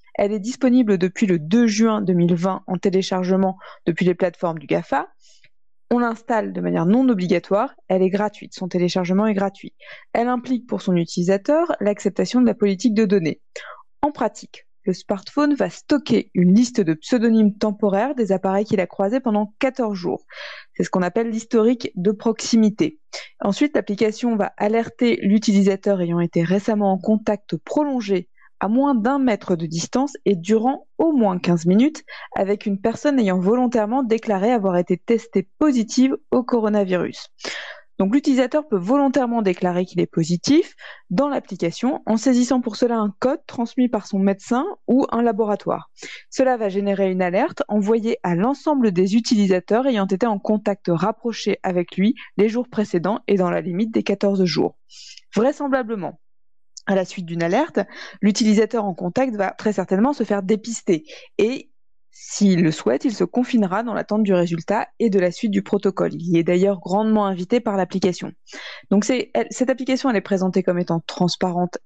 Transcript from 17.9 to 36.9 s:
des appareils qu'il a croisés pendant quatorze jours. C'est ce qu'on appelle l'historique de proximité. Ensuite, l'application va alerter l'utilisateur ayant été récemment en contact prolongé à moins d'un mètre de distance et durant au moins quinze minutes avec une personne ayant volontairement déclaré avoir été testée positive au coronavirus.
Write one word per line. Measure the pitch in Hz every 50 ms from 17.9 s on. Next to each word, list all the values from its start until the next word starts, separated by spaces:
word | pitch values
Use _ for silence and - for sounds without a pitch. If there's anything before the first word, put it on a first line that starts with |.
| 190 196 226 277 302
des | 254 226 185
appareils | 196 185 - 190 190 196 214
qu'il | - 220 190
a | 180
croisés | - - - 196 196 240 269
pendant | - 233 208 208 214 208 -
quatorze | _ - 262 262 - 240 214 202
jours. | 180 175 175 - - - _ - - - - - - - _ _
C'est | - 180
ce | -
qu'on | - 185
appelle | 180 180 - 226 226 233
l'historique | 220 226 220 - - 226 214 233 254 240 - - -
de | 190 175 208
proximité. | 208 208 - 233 220 - - - 233 226 220 208 208 - 165 - - - _ _ - - - - - _
Ensuite, | - 202 196 - 294 294 -
l'application | 220 208 - 202 - 233 214 214 - 247 240 226
va | 202 190 - -
alerter | - 208 208 220 233 233 - - - 247 240 220 - -
l'utilisateur | 196 202 220 214 - 196 196 196 196 196 196 - 208 202 185
ayant | 175 170 170 170
été | 170 165 - 175 170
récemment | 165 185 202 - - 220 208 202 196
en | 190 190
contact | - - 220 214 220 - 208 202 - - 175
prolongé | 160 - - - 294 302 285 269 247 208 196 196 180 180 - _ _ _ - _ _
à | -
moins | 196 220 254 277 285 277
d'un | 226 202 247 277
mètre | 277 262 254 208 196 - - 185
de | 160 170
distance | 156 160 165 165 - - 247 180 - - - -
et | 196 202
durant | 165 165 202 220 220 214 254 285 349 - _ _ -
au | 311 330 311
moins | 262 220 196 185 180
quinze | - 180 175 170 160
minutes | 175 185 214 254 311 311 - - - - - - - -
avec | - 202 190 208 202 -
une | 214 196 196
personne | 196 226 226 - - 294 277 262
ayant | 220 190 185 185
volontairement | 180 196 233 247 254 240 240 233 208 208 240 277 269
déclaré | 214 226 226 - 233 202 185 190 233
avoir | 254 233 190 196 175
été | 175 175 - 185
testée | - - - 233 220 - - - 196 180 - -
positive | _ 302 311 254 240 208 226 - - 254 269 269 - - _
au | - 254 240
coronavirus. | - 247 233 214 208 208 208 202 185